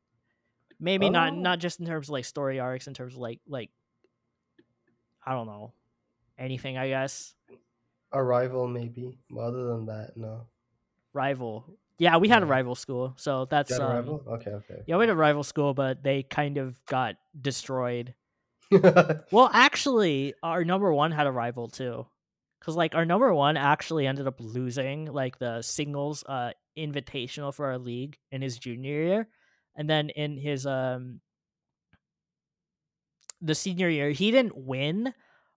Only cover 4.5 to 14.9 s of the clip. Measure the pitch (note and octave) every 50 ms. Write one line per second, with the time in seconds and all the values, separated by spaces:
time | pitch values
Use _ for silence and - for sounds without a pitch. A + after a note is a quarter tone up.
4.5 | _ _ _ _ _ _ _ _ _ _ _ _ _ _ - C3 C3 B2 A2+ A2
5.5 | G#2 G#2 G#2+ B2 - _ _ _ _ _ _ _ _ _ _ _ _ - B2+ C3
6.5 | C3 B2+ - C3+ C3 C3 C3 C3+ C3 C3+ C3+ C#3 - - - - - _ _ _
7.5 | - - _ _ _ _ _ _ _ _ _ _ - C#3 C3 B2 B2 A#2+ B2+ B2+
8.5 | B2+ B2+ B2+ B2 A#2+ A#2+ A#2 A#2 A#2 B2 B2 B2+ B2+ _ _ - B2 A#2 A2+ A#2+
9.5 | B2 B2+ B2 A#2+ A#2 A2+ A2 A2 G#2+ G#2+ A2 - - A#2 A2+ A2 A2 A#2 A#2 -
10.5 | _ _ _ _ _ _ _ _ _ _ _ _ - C#3+ C3+ C#3 C#3+ B2+ B2 A2+
11.5 | G#2+ A#2 - - - - _ _ _ - E3 E3+ E3 E3 G3 G#3 A#3+ A3 F3+ D3+
12.5 | C3+ C3 B2+ B2 B2 - - - C3 B2 B2+ C3 B2+ - - D3+ C3+ C3 C3 C3
13.5 | D#3 D3 C#3 - C3 B2+ C#3 C3 B2 A#2+ A#2+ C#3+ D3+ C#3+ C3 A2+ A#2 A#2 A#2 G#2
14.5 | G#2 G2+ - - - - A2 D#3+